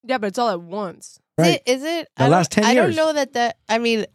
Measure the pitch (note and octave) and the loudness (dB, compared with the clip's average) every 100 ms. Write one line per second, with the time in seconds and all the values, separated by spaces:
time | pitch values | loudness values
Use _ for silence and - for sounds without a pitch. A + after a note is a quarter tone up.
0 | A#3+ B3+ G#3 F#3+ A#3+ F3+ E3+ G3 G3 - | -4 -4 -4 -2 -2 -2 -8 -8 -8 -12
1 | - - _ - E3 E4+ - C4 D4 E4+ | -20 -20 _ 0 2 2 -2 -2 -2 -6
2 | D4+ - C3+ F3 E3 - A3 B3+ G#3 - | -8 -2 2 4 2 2 2 4 2 0
3 | D#4+ D4+ C#4 A#3+ A#3+ - - A3+ A#3 A3+ | 0 -2 -4 -2 -4 -4 -4 -2 0 -2
4 | G3 | -2